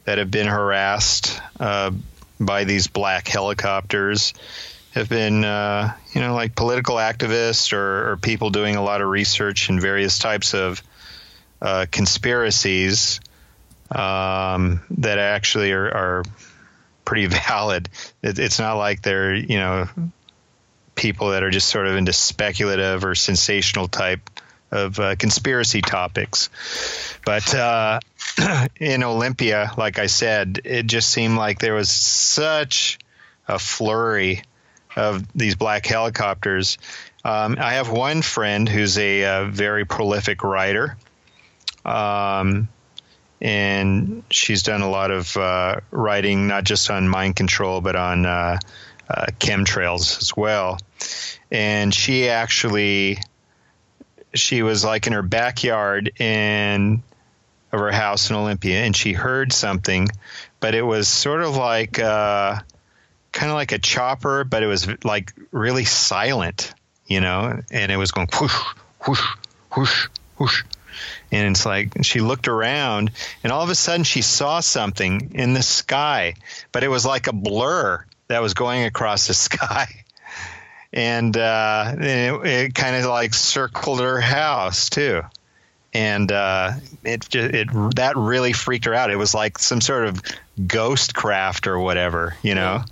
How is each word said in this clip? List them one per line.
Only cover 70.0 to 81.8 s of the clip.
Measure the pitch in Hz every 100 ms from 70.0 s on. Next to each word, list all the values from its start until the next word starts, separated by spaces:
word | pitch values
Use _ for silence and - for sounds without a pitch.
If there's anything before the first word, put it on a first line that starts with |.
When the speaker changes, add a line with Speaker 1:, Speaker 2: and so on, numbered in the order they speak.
| - - - -
Speaker 1:
whoosh. | 131 - - - - - - - -
And | 104 101
it's | 92 110
like, | 98 104 -
she | - 120
looked | 110 127 127
around, | 113 113 147 131 104 110 - - -
and | 117
all | 139
of | 170
a |
sudden | 180 - 170
she | 160 131
saw | 107 - 143 165
something | - 131 104 - 92 101 135
in | - 123
the | 131
sky, | 123 - - 135 151 131 87 82 - - -
but | 123
it | 135
was | 127 127
like | 135 131
a |
blur | 107 101 104 135 175 107 87 - _ -
that | 117
was | 110
going | 92 123 123
across | 117 - 110 101 -
the |
<laughs> | 90 -
sky. | - 120 123 127 - - _ - - - - - - -
And, | - 117 120 117 151
uh, | 113 110 107 107